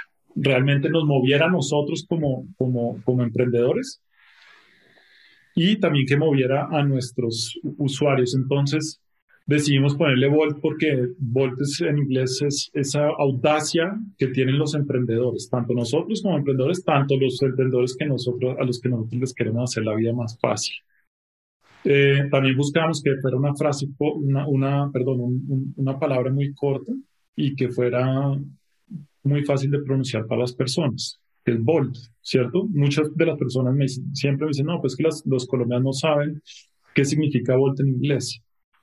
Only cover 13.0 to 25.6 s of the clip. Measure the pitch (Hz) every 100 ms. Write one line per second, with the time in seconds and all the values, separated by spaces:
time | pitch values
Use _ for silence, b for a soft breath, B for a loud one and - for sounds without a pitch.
13 | 147 160 143 127 151 151 151 165 175 220
14 | 220 - 131 131 131 143 147 147 143 127
15 | 123 113 123 - - 123 120 123 117 151
16 | - 220 202 151 139 131 135 180 - 143
17 | 139 131 131 127 135 131 127 123 123 -
18 | 151 127 123 120 127 131 131 117 127 120
19 | 113 123 127 - 110 113 123 - 110 107
20 | 113 123 113 117 120 110 - - - _
21 | _ _ _ _ _ _ _ - 147 139
22 | 139 139 143 139 131 131 143 160 160 147
23 | 143 131 135 131 143 143 147 139 139 -
24 | 151 - 139 135 143 135 135 139 143 135
25 | 127 127 123 127 135 135